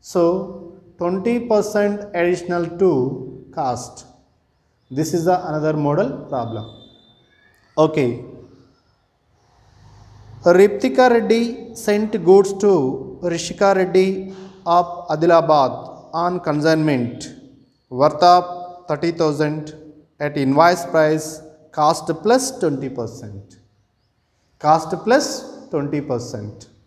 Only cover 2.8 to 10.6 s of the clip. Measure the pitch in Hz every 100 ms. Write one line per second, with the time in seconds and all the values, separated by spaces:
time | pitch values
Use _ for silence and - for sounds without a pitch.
2.8 | 190 143 127 - - - - - 135 120
3.8 | - - - _ _ _ _ _ _ _
4.8 | _ 131 156 175 165 180 156 156 151 151
5.8 | 147 147 233 262 - 135 113 110 107 -
6.8 | - _ _ _ _ _ _ _ _ -
7.8 | 156 156 127 82 - - - _ _ _
8.8 | _ _ _ _ _ _ _ _ _ _
9.8 | - - - - - - 170 175